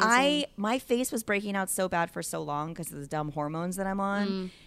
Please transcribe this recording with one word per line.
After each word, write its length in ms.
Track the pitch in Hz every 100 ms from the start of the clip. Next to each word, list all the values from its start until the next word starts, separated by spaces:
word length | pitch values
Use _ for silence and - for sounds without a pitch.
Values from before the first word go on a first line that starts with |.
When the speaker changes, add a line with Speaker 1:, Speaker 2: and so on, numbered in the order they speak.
Speaker 1:
I, 200 | 214 240
Speaker 2:
amazing. 240 | 277 294 285 -
Speaker 1:
my 200 | 208 254
face 340 | - 240 254
was 120 | 240
breaking 320 | 226 202 208 196
out 120 | 190
so 180 | - 185
bad 220 | 175 170
for 100 | 175
so 220 | 165 165
long 320 | 151 147 151 170
'cause 160 | 160
of 60 | 147
the 80 | 143
dumb 240 | 156 151
hormones 440 | 147 147 160 175 185
that 100 | 196
I'm 120 | 196
on 520 | 196 202 202 190 185 -